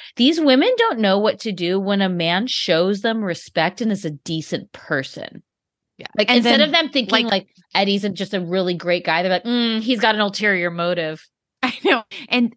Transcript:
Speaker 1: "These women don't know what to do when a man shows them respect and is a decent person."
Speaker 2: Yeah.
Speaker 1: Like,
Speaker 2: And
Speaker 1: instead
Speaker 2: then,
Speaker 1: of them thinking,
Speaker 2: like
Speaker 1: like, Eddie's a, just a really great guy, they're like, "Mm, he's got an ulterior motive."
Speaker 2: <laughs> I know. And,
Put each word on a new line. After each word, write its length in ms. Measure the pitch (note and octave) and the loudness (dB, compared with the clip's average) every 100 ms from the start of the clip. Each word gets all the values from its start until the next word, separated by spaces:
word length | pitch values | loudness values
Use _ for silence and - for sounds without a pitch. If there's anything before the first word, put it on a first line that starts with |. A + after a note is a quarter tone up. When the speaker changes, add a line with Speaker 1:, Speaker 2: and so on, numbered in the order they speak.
| - - | -14 2
Speaker 1:
"These 220 | B3 E4 | 2 4
women 300 | D4 C4 G#4+ A#4+ | 4 4 4 2
don't 220 | A4+ A#3 | 0 2
know 180 | G3+ G3+ | 2 4
what 220 | G#3 - | 2 0
to 120 | A3+ | -6
do 280 | F#3 F3 F#3+ | -2 0 0
when 240 | G3 G3 | 0 0
a 60 | F#3+ | 0
man 360 | F3 E3 F3+ B3 | 0 0 0 -2
shows 560 | - - E3 F#3 G3+ | -4 0 2 2 0
them 220 | A3+ A3+ | -2 -2
respect 580 | G3+ D#3+ - - E3 - | -4 -6 -6 -2 -2 0
and 100 | A3 | -2
is 140 | G3 D#3+ | -2 -4
a 60 | |
decent 600 | D3 - D#3+ - - - | -8 -6 -6 -4 -8 -8
person." 680 | - - C#3+ C3+ - - - - _ _ _ _ _ | -18 -6 -4 -4 -12 -14 -16 -20 _ _ _ _ _
Speaker 2:
Yeah. 100 | - - | -8 -2
Speaker 1:
Like, 100 | G#3 | 2
Speaker 2:
And 100 | A#3+ | 4
Speaker 1:
instead 200 | A#3+ A#3 | 4 4
Speaker 2:
then, 80 | D4+ | 4
Speaker 1:
of 40 | |
them 160 | E4 D#4+ | 2 0
thinking, 240 | C#4 G3+ | -2 0
Speaker 2:
like 100 | A3+ A#3 | 0 2
Speaker 1:
like, 160 | G3 - _ _ | -2 -4 _ _
Eddie's 300 | - G3+ G3+ | 0 0 0
a, 60 | G3+ | -2
just 240 | F#3 F#3 | -4 -6
a 80 | G3 | -4
really 320 | E3+ F#3 F#3 | -2 -2 -2
great 320 | F3 F3 F3 - | -2 -2 -2 0
guy, 160 | D#3+ | 0
they're 80 | F#3 | 0
like, 140 | F3+ A#3 | -2 0
"Mm, 340 | A#3+ A#3 A3 | -2 0 -2
he's 220 | A3 A#3+ | -2 2
got 120 | A3+ | 2
an 60 | G#3+ | 2
ulterior 500 | G#3 G3 G#3 F#3 F3 | 0 0 0 0 -2
motive." 560 | E3+ F3 F3 D#3 D#3 - _ _ | -2 -2 -2 -4 -8 -14 _ _
Speaker 2:
<laughs> 180 | _ | _
I 100 | B3+ - G4 | -6 -2 0
know. 180 | A#3+ A3 - B3+ | 0 -2 -14 -4
And, 260 | B3 A#3 | 0 0